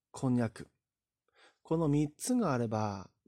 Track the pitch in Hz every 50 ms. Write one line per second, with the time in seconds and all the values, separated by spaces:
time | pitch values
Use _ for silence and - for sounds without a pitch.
0 | _ _ - - - 131 123 123 117 107 - - - _ _ _ _ _ _ _
1 | _ _ _ _ _ _ _ _ - - _ _ _ - 160 165 165 147 143 147
2 | 151 147 - - - - 254 247 220 160 131 120 120 110 113 107 107 104 101 95
3 | 90 - _ _ _